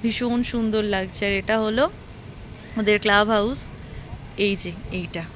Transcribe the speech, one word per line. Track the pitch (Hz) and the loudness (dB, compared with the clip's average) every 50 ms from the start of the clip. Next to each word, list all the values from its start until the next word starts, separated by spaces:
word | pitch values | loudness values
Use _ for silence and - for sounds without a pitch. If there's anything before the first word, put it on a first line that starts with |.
| - | 0
ভীষণ | 233 214 - 247 240 240 240 240 | -2 -2 0 0 0 2 2 0
সুন্দর | - - 240 226 220 214 214 214 | 0 0 0 0 2 2 2 2
লাগছে। | 208 202 190 190 185 - - 208 | 2 0 0 -2 -4 -4 -2 0
আর | 202 | 0
এটা | 202 196 190 - 214 220 | 0 0 2 2 2 2
হলো | 220 214 214 233 277 349 - - - - - - - - - - - - - - - - - - | 2 2 2 2 2 2 0 -6 -16 -16 -16 -16 -16 -16 -14 -14 -14 -14 -14 -16 -14 -8 -4 0
ওদের | 214 196 208 208 | 4 4 4 4
ক্লাব | - 214 202 202 214 208 | 6 6 6 6 6 6
হাউস, | 226 214 202 226 269 - - - - - - - - - - - - - - - - - | 4 4 4 2 0 -4 -6 -12 -14 -14 -14 -12 -12 -12 -12 -12 -12 -12 -12 -14 -4 0
এই | 196 202 196 | 0 0 0
যে | 185 - 175 170 185 - - | 0 -4 -8 -8 -8 -10 -8
এইটা | - 185 175 165 - 175 160 160 - | -6 -6 -6 -6 -8 -8 -8 -10 -12